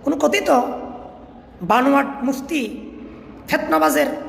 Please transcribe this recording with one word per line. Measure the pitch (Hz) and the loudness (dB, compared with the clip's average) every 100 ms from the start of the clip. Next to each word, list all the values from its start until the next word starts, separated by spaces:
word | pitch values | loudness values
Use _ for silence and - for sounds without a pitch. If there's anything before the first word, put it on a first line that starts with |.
কোনো | 285 294 | -2 2
কথিত | 392 403 - 269 254 - - - - - - - - - | 2 2 4 2 2 -6 -10 -14 -16 -18 -20 -20 -20 -12
বানোয়াট | 175 226 262 277 269 - | 2 4 6 4 2 -2
মুফতি | 240 269 - 320 220 - - - - - - - - | -4 -4 -4 -4 -4 -8 -14 -14 -16 -16 -18 -18 -2
ফেতনাবাজের | 302 302 311 311 285 285 - | -2 2 2 4 4 0 -2